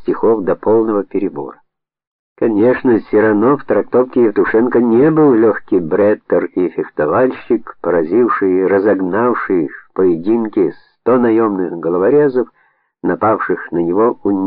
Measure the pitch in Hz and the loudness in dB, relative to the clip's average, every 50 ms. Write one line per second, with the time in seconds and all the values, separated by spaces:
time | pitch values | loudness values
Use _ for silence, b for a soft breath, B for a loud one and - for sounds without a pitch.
0 | - - 110 - - 104 113 110 87 87 90 - - 107 107 113 110 113 107 101 | -6 -6 -4 0 0 0 0 0 0 -4 -4 -2 0 0 2 2 2 0 -2 -2
1 | 95 - - 95 98 90 69 71 71 64 - - _ _ _ _ _ _ _ _ | -4 -4 -4 -4 -4 -4 -6 -8 -12 -12 -16 -20 _ _ _ _ _ _ _ _
2 | _ _ _ _ _ _ _ _ 123 117 110 101 107 123 127 - - 131 117 101 | _ _ _ _ _ _ _ _ -2 0 2 2 2 2 2 2 2 2 2 2
3 | - - - 107 104 110 107 104 110 127 143 139 - - 104 104 95 - - 120 | 0 0 0 2 2 2 2 2 2 2 0 0 -2 -2 -2 -2 -2 0 0 0
4 | 127 127 - 131 120 110 101 104 90 - - 110 120 123 120 120 120 120 113 120 | 0 0 0 0 0 2 2 0 0 0 0 0 0 2 2 2 2 2 4 4
5 | 139 160 156 156 156 143 123 110 113 110 101 - - - 104 92 82 76 87 95 | 4 4 4 4 4 4 4 4 4 2 0 -2 -4 -2 -2 -2 0 0 0 0
6 | 101 104 107 - - - 92 87 90 85 - 92 90 85 - - - - - - | 2 2 0 -2 -2 -2 -2 -2 -2 -2 -2 -2 -2 -2 -2 -6 -8 -6 -4 -4
7 | 76 73 82 107 131 87 - - - - - - - - - - - 85 87 85 | -2 -2 0 0 0 0 -2 -6 -4 -4 -4 -4 -4 -8 -16 -8 -4 -2 0 0
8 | 80 78 90 120 123 110 - - 98 95 92 92 95 87 98 98 98 107 98 95 | 0 0 0 2 2 0 0 -2 -2 0 0 0 0 0 0 0 2 0 0 0
9 | 95 87 90 104 120 123 113 - - - 98 87 76 69 - - - _ _ - | -2 -4 -2 -2 -2 -2 -2 -4 -4 -2 -2 -2 -2 -4 -8 -14 -20 _ _ 0
10 | 95 92 85 80 85 101 113 117 113 107 - 110 90 73 - - _ _ _ _ | 0 0 0 0 0 -2 -2 0 -2 -2 -2 -2 -2 -2 -2 -8 _ _ _ _
11 | _ 113 123 127 120 117 110 113 117 110 101 92 92 80 82 85 - 82 90 87 | _ 0 0 2 2 2 2 2 2 0 -2 -2 -4 -6 -6 -6 -4 -4 -2 0
12 | 95 107 139 151 147 143 123 123 117 - _ _ _ _ _ _ _ _ _ _ | 0 2 2 2 2 2 0 -2 -4 -4 _ _ _ _ _ _ _ _ _ _
13 | - 92 87 82 - 107 - 90 - - 92 82 - - - 85 85 85 87 101 | -6 -6 -4 -2 -2 -2 -2 -2 -2 -4 -6 -6 -6 -6 -4 -4 -2 -2 0 0
14 | 113 120 - - - 101 101 95 95 | 0 0 -2 -2 -4 -2 -2 -2 -2